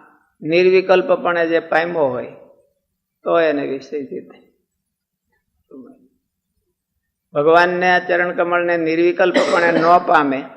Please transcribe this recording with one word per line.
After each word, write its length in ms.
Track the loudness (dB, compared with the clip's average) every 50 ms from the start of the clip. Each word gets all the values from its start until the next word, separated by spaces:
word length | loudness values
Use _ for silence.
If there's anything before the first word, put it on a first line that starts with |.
| -20 -20 _ _ _ _ _ -12
નિર્વિકલ્પપણે 1040 | -6 -2 0 2 4 4 4 2 4 4 2 2 2 0 -2 -2 -2 -2 -2 -2 -2 0
જે 120 | 0 -2
પામ્યો 440 | -2 0 -2 -2 -2 -2 -2 -2 -2
હોય, 240 | -2 -2 -4 -8 -12 -14 -20 -20 -20 _ _ _ _ _ _ _ _ _ _ _ _ _ _ -6
તો 160 | -2 0 0
એને 280 | 2 0 0 -2 -4 -6
વિષય 340 | -8 -10 -10 -10 -10 -10
જીતાય. 400 | -10 -10 -12 -14 -14 -16 -20 -20 _ _ _ _ _ _ _ _ _ _ _ _ _ _ _ _ _ _ _ _ _ _ _ _ _ _ -20 -20 -20 -20 -20 _ _ _ _ _ _ _ _ _ _ _ _ _ _ _ _ _ _ _ _ _ _ _ _ _ _ _ -4
ભગવાનને 580 | -2 2 4 4 4 4 2 0 -2 0 0
આ 160 | 0 0 0 -2
ચરણ 280 | -2 -2 -2 -2 -2
કમળને 420 | -4 -2 -2 -2 -2 -2 0 -2 -2
નિર્વિકલ્પપણે 920 | -2 -2 0 0 0 0 2 2 0 2 2 0 0 0 0 0 2 2
ન 100 | 0 2
પામે, 640 | 4 4 4 4 4 2 2 2 2 0 -2 -6 -8 -12 -18